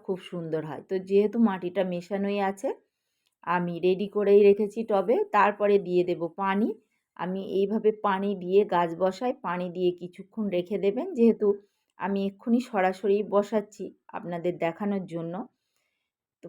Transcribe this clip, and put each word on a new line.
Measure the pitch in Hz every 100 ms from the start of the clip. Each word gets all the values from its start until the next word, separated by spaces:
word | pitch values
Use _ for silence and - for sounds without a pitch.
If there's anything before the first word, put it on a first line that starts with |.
খুব | - 180
সুন্দর | - 175 165 156
হয়। | 156 135 -
তো | 190
যেহেতু | 185 196 208 233
মাটিটা | 220 190 180 185
মেশানোই | 185 175 175 196 202 202
আছে, | 196 196 269 - _ _ _ _ _ _ -
আমি | 180 175 170
রেডি | 180 185 202
করেই | 208 202 202
রেখেছি | 202 202 208 226
টবে। | 226 202 190 311 403
তারপরে | 208 196 208 208 202
দিয়ে | 180 180
দেব | 180 165 170 165
পানি। | 196 196 262 440 _ _ _ -
আমি | 175 190 190
এইভাবে | 190 196 220 214 208
পানি | 208 190 202
দিয়ে | 190 180 190
গাছ | 202 175 175 165
বসাই, | 185 190 254 262
পানি | 180 180 180
দিয়ে | 175 180
কিছুক্ষণ | 175 180 - 185 - 202
রেখে | 175 175 202
দেবেন। | 196 240 370
যেহেতু | 277 233 - 208 202 - _ _ -
আমি | 190 196 196
এক্ষুনি | 196 240 240
সরাসরি | 240 208 185 190 208 202
বসাচ্ছি | 196 202 208 220 208 - 185 - -
আপনাদের | 180 170 175 175 156
দেখানোর | 165 165 208 202 165
জন্য, | 165 165 180 277 _ _ _ _ _ _ _ _
তো | _